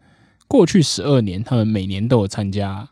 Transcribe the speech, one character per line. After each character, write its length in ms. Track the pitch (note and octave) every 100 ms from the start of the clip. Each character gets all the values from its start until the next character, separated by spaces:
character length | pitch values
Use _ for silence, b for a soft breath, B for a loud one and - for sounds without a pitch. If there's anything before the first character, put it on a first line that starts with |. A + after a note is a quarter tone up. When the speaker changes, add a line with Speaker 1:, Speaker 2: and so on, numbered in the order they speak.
| b b b b _
Speaker 1:
过 160 | C#4 F3
去 160 | G3+
十 180 | C#3+ -
二 180 | G2+ C3+
年， 200 | G#2 F2+
Speaker 2:
啊。 20 | A2+
Speaker 1:
他 80 | B2
们 100 | A2
每 220 | G#2+ F#2
年 200 | F#2+ A2+
都 120 | B2
有 80 | G2
参 240 | - G2+
加 360 | G2 G2 G2 -